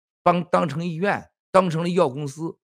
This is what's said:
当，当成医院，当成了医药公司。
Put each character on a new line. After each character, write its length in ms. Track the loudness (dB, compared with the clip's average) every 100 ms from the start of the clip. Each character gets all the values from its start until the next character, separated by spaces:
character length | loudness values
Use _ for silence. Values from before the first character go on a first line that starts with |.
| _ _
当， 200 | 0 0
当 220 | 2 0 0
成 160 | -4
医 120 | -6
院， 360 | -4 -2 -2 -6 _ _
当 180 | 2 2
成 140 | 0
了 80 | -2
医 20 |
药 160 | 2 0
公 180 | 0 -10
司。 320 | -8 -10 -10 _